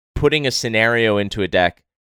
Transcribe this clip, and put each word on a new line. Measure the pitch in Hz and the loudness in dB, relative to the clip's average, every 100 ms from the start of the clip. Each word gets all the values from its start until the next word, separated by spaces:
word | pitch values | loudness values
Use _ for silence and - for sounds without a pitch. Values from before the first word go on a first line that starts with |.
| _ - | _ -2
putting | 147 151 139 | 0 0 -2
a | |
scenario | - 120 110 113 117 113 104 | -4 -2 0 2 2 2 0
into | 101 - | -2 -4
a | 92 | -2
deck | 92 87 - _ _ | 2 0 -2 _ _